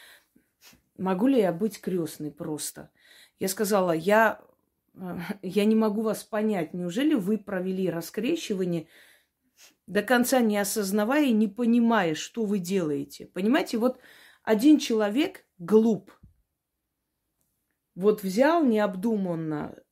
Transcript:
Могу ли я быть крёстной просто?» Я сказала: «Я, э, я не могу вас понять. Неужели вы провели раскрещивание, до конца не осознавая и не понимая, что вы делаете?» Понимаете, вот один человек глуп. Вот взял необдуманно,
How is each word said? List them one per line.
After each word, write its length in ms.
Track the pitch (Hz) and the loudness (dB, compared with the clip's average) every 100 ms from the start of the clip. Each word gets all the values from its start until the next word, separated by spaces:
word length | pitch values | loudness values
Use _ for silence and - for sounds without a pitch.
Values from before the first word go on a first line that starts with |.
| - - _ _ _ _ - - _ - | -20 -20 _ _ _ _ -20 -20 _ -8
Могу 300 | 185 185 262 | -4 0 2
ли 120 | 262 | 2
я 140 | 180 | 2
быть 280 | 165 214 - | 0 -4 -6
крёстной 500 | 190 180 156 - 151 | -6 -4 -6 -8 -12
просто?» 600 | 151 165 147 - - 151 _ _ - _ - | -10 -10 -8 -10 -12 -20 _ _ -20 _ -8
Я 100 | 190 | -6
сказала: 440 | 208 202 208 180 | -4 0 2 2
«Я, 480 | 160 175 214 220 - - _ _ _ _ | 0 2 4 4 0 -16 _ _ _ _
э, 240 | - 185 175 170 - | -14 -12 -10 -10 -10
я 220 | 190 202 | -4 2
не 100 | 208 | 4
могу 280 | 220 220 208 | 4 2 0
вас 220 | 220 196 | -2 -4
понять. 480 | - 214 214 196 156 | -6 -4 -2 -2 -4
Неужели 420 | 180 175 196 302 | -6 -6 0 0
вы 240 | 269 180 214 | 2 0 -2
провели 520 | - 185 185 190 180 | -4 -6 -4 -2 -2
раскрещивание, 960 | 165 160 - 202 170 - 190 180 170 - - - _ _ _ _ _ - _ - | -4 -6 -6 -4 -4 -4 -4 -2 -4 -6 -20 -20 _ _ _ _ _ -20 _ -8
до 160 | 190 | -4
конца 380 | 208 247 247 262 | 0 0 2 2
не 160 | 226 208 | 2 0
осознавая 680 | 202 220 196 214 214 294 277 | -2 -4 -2 0 0 2 2
и 60 | |
не 160 | 214 220 | 2 0
понимая, 640 | 196 233 240 233 226 170 | 0 0 2 4 2 0
что 300 | 156 - 233 | -2 -8 -6
вы 160 | 208 202 | -4 -4
делаете?» 680 | 175 196 156 143 139 - - | -2 -2 -2 -4 -6 -14 -14
Понимаете, 520 | 185 208 320 381 226 | -4 0 0 0 -2
вот 200 | 247 - - - - _ | -2 -4 -14 -20 -20 _
один 340 | - 220 285 294 | -2 4 6 6
человек 680 | - 220 208 226 359 - _ - | 4 0 0 0 -2 -4 _ -12
глуп. 540 | 170 220 226 208 - _ - _ _ _ _ _ _ _ _ _ _ _ _ _ _ _ _ | 4 4 6 0 -4 _ -20 _ _ _ _ _ _ _ _ _ _ _ _ _ _ _ _
Вот 300 | 175 202 202 | -2 0 2
взял 400 | 190 190 285 339 | 0 2 4 4
необдуманно, 1120 | 269 214 208 185 226 214 185 165 160 151 156 - _ | 4 2 0 -2 -2 -2 -2 -4 -4 -6 -8 -14 _